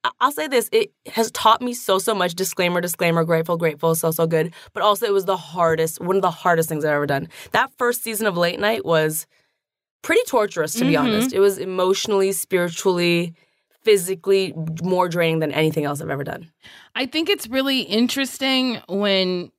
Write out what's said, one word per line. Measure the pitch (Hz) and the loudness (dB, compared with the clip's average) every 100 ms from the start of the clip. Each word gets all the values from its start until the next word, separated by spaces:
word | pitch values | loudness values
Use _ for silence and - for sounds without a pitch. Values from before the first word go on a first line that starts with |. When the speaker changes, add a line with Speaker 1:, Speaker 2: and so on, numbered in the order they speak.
| - | -6
Speaker 1:
I, | - | 0
I'll | 254 | -2
say | 285 302 | 0 0
this, | 254 208 | 0 2
it | 226 - _ - | 0 0 _ -6
has | - 220 | -2 -2
taught | - 220 226 | 2 4 4
me | 247 | 2
so, | 240 - 190 | -6 0 0
so | 185 208 | 2 0
much. | 180 170 | 0 -2
Disclaimer, | 185 - 175 175 | -4 0 0 0
disclaimer, | 175 170 175 165 165 | -2 -2 2 2 2
grateful, | 165 165 170 | 0 0 0
grateful, | 165 147 165 165 | 0 0 0 2
so, | 165 | 0
so | 160 165 | 0 0
good. | 165 170 - - | 2 -2 -6 -12
But | 160 | 0
also | 202 202 233 | 2 2 2
it | |
was | 196 185 | 0 0
the | 180 | -4
hardest, | 160 180 165 160 160 - | -4 0 2 2 0 -2
one | 175 190 | -2 2
of | |
the | 185 | 0
hardest | 165 180 165 165 | 0 2 2 0
things | 156 151 | -2 0
I've | |
ever | 147 143 | 0 0
done. | 139 165 - - | -2 -4 -16 -4
That | 214 247 _ | -2 -2 _
first | 240 240 | -2 -2
season | 226 214 220 | -6 -2 -2
of | 175 | 0
Late | 175 - | -2 0
Night | 208 226 - | -2 -2 2
was | 165 156 156 - _ _ _ _ _ _ _ | 2 2 -4 -10 _ _ _ _ _ _ _
pretty | - 339 494 | 0 0 2
torturous, | 247 208 175 156 226 | 0 0 -2 -4 0
to | 254 | 2
be | |
Speaker 2:
Mm-hmm. | - 254 | 2 2
Speaker 1:
honest. | 214 254 | 0 0
It | 190 | 4
was | 196 196 | 2 2
emotionally, | 185 185 185 196 - 202 196 | -6 0 0 0 0 2 2
spiritually, | 190 - 185 175 165 196 175 175 170 170 165 _ _ _ _ | -2 -2 -2 -2 0 0 2 2 0 -2 -10 _ _ _ _
physically | 220 202 175 180 190 196 185 160 160 160 | 2 2 2 -6 2 2 0 -6 -8 -6
more | 175 180 180 | -2 0 0
draining | 170 165 160 | 2 0 0
than | 156 | -2
anything | 151 156 156 | 0 0 0
else | 147 147 | -4 -6
I've | 160 | -6
ever | 143 | -6
done. | 135 - 170 _ - - - 226 | -8 -10 -16 _ -20 -20 -12 -8
Speaker 2:
I | 262 | -4
think | 311 330 | -2 -2
it's | 403 220 | -2 -2
really | 262 269 269 | -2 0 -2
interesting | 196 214 240 277 269 - 269 262 254 220 - | 0 0 0 0 -4 -4 -2 0 0 -4 -6
when | 185 208 190 185 180 160 | -2 0 2 0 -2 -8